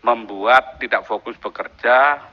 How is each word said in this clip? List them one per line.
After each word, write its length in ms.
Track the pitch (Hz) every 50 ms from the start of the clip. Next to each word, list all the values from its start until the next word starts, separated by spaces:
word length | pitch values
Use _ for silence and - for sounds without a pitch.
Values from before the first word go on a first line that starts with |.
membuat 800 | _ 120 120 117 110 101 101 98 98 110 123 131 127 - - -
tidak 240 | 131 117 - 101 95
fokus 320 | - 117 104 - 123 117
bekerja 880 | - - 104 - - 98 - _ _ - 117 123 127 135 143 147 143 143 -